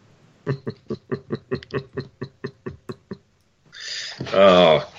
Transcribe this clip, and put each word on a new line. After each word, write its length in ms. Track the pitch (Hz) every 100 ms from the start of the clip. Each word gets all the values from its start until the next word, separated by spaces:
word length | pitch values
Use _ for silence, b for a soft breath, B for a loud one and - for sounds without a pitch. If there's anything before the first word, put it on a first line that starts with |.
| _ _ _ _ - 139 - - - - - - - - - - - 139 - - - - 139 _ - - - - - - - - _ _ _ _ _ B B B B B -
Oh, 560 | 98 98 90 85 76 -